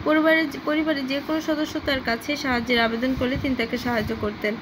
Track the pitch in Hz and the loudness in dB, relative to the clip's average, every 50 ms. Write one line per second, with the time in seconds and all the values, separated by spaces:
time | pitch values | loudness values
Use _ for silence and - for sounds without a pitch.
0 | - 302 302 311 311 320 320 320 330 311 - 269 262 285 302 311 311 311 311 277 | 2 4 4 4 6 6 4 4 4 0 -4 -4 -4 -2 0 0 2 0 0 0
1 | 269 254 269 285 277 - 311 320 311 - 311 294 311 302 - 311 - - 277 262 | 0 -2 -2 -4 -2 -2 -2 -2 0 0 0 0 0 -2 -4 -4 -2 -2 -2 -2
2 | 254 240 233 233 - - 294 285 - 269 254 240 233 240 247 233 233 226 226 226 | 0 -2 -4 -2 -2 -4 -4 -2 0 0 0 0 2 2 2 4 4 2 2 0
3 | 247 262 262 254 269 247 262 269 - 277 262 240 226 226 - 233 - 247 240 226 | 0 0 0 0 0 -2 -2 -2 0 -2 0 0 0 -2 -2 -4 -2 0 0 0
4 | 214 214 226 220 214 208 208 - - 214 214 233 | 0 -2 -4 -2 -4 -4 -4 -2 -2 -2 -2 -4